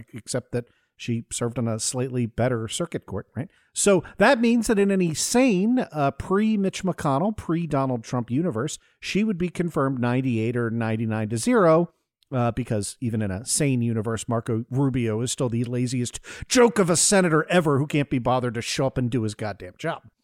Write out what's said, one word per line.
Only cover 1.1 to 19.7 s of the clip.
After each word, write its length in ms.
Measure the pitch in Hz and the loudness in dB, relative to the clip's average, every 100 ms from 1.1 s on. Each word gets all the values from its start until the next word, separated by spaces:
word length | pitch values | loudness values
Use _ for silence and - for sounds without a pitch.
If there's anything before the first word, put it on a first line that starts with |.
| 117 - | -4 -4
served 260 | - 120 123 | -6 -4 -2
on 80 | 113 | -4
a 140 | 110 | -2
slightly 460 | - 127 127 123 117 | -4 -4 -4 -2 -4
better 420 | - 123 117 110 | 0 0 -2 -4
circuit 380 | - 170 - - | -6 -6 -8 -8
court, 200 | 95 - | -10 -8
right? 160 | - 151 _ _ | -10 -10 _ _
So 320 | - 202 185 - - | 0 4 4 2 2
that 220 | 208 262 | 4 4
means 280 | 233 240 214 | 4 2 2
that 100 | 202 | 2
in 120 | 196 | 2
any 220 | 196 175 | 2 0
sane, 680 | 151 - 240 262 180 214 254 - | 0 0 2 4 4 2 0 0
uh, 220 | 151 139 | 0 -2
pre-Mitch 720 | - - 196 220 214 190 - | -2 -2 2 2 2 0 -2
McConnell, 520 | 185 160 156 135 196 214 | -4 -2 0 0 0 -4
pre-Donald 680 | - 165 165 139 135 123 | -2 -2 0 0 0 -2
Trump 260 | - 123 117 | -4 -4 -2
universe, 480 | 127 175 107 147 - _ _ | -2 0 -2 -6 -8 _ _
she 240 | - 190 | -4 0
would 120 | 220 175 | 0 0
be 120 | 180 | -4
confirmed 480 | - 175 156 135 131 | -2 -2 0 0 0
ninety-eight 580 | 120 123 131 113 113 120 | 0 2 2 0 0 0
or 140 | 117 | -2
ninety-nine 580 | 117 110 110 113 110 107 | -2 0 0 0 -2 -2
to 80 | 113 | -2
zero, 540 | 240 247 170 160 170 _ _ _ _ | 2 4 6 6 2 _ _ _ _
uh, 180 | 131 120 | 0 0
because 440 | 120 120 107 101 - | -2 -2 -2 -4 -6
even 180 | 120 110 | -4 -2
in 100 | 104 | -2
a 140 | 95 | -4
sane 380 | - - 143 127 | -4 0 2 2
universe, 440 | 117 113 110 113 - | 0 0 -2 -6 -2
Marco 380 | 113 - 113 120 | -4 -2 -4 -2
Rubio 500 | 123 139 127 113 107 | 0 0 0 0 -2
is 100 | 123 | -4
still 200 | - 127 | -2 -2
the 140 | 117 | -2
laziest 540 | 120 123 123 127 120 - - - - | -2 -2 -2 -2 -4 -8 -16 -16 0
joke 300 | 262 240 - | 4 4 4
of 100 | 175 | 2
a 80 | 170 | 4
senator 480 | - 196 180 151 - | 4 4 4 2 4
ever 260 | 180 156 139 | 2 4 2
who 80 | 147 | 2
can't 220 | 151 139 | 0 0
be 100 | 135 | 0
bothered 360 | 123 127 123 | 0 0 0
to 80 | 113 | -4
show 240 | - - 135 | -6 -2 0
up 100 | 131 | 0
and 140 | 123 | -2
do 140 | 120 | 0
his 100 | 107 | -2
goddamn 400 | 101 107 98 90 | -4 -8 -8 -14